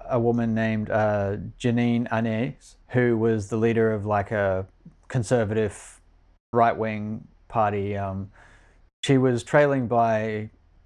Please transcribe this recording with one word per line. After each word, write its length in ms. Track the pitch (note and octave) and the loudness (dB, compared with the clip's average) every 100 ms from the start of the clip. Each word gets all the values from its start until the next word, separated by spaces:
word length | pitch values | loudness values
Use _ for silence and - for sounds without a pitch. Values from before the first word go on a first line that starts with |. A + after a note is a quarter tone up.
| - | -4
a 100 | B2+ | 0
woman 340 | A#2+ A#2+ A#2 | 2 2 0
named, 360 | A2 A2 A2 G#2+ | 0 0 -2 -2
uh, 480 | A2 G#2+ G#2 G2+ G2+ A2 - | 0 0 0 -2 -4 -8 -6
Janine 500 | B2+ A#2+ A#2+ A#2+ A#2+ | -2 0 2 0 -2
Áñez, 680 | A2+ A2+ A2 C3 - - - - | -2 -2 -2 -4 -8 -18 -20 -4
who 300 | B2 A#2+ A2+ | 0 2 2
was 300 | A2+ A2+ G2+ | 2 0 -2
the 80 | A2+ | 0
leader 340 | A2+ A2+ A2+ | 2 2 2
of, 160 | G#2+ G2+ | 0 -2
like, 240 | G#2 G2+ | -2 -2
a 360 | A2 G2 F#2+ F#2+ _ - - - | -2 0 -2 -4 _ -20 -20 -6
conservative 920 | C3+ A2+ B2 G#2 G#2+ G#2+ - - - _ _ _ _ _ | -4 0 0 0 0 -2 -4 -18 -20 _ _ _ _ _
right-wing 760 | A#2 A#2 G2+ A2 G#2+ G#2+ A2 - _ - | 2 2 2 -4 -6 -8 -10 -14 _ -6
party, 480 | A#2 G#2+ G#2 G2 G2+ | 0 0 0 -4 -4
um, 340 | G2 F#2+ G2 - - - _ _ _ _ | -6 -6 -10 -14 -20 -20 _ _ _ _
she 160 | - C3+ | 0 4
was 240 | C3 A#2+ | 4 0
trailing 460 | - D3+ D3 C3+ A#2 | 2 4 4 2 0
by 600 | A#2+ A2+ A2 A2 G#2+ G#2+ - _ _ | 2 2 0 -2 -6 -8 -14 _ _